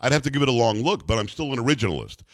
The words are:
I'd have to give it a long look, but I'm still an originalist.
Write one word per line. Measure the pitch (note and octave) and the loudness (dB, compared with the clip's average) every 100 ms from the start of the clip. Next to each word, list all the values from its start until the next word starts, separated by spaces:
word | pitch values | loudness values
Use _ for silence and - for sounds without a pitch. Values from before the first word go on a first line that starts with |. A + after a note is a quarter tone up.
I'd | B2+ | 2
have | D3 | 2
to | C#3 | 2
give | C#3 | 0
it | C3+ | 2
a | |
long | A#2+ A2+ G#2+ | 4 2 2
look, | C#3+ G#3 - | 0 -2 0
but | A2+ | -2
I'm | G#2 | -2
still | - D3 | -6 -4
an | B2+ | -2
originalist. | A#2+ C#3 G#2 C#2 G#1 - - | 0 0 0 -2 -6 -16 -20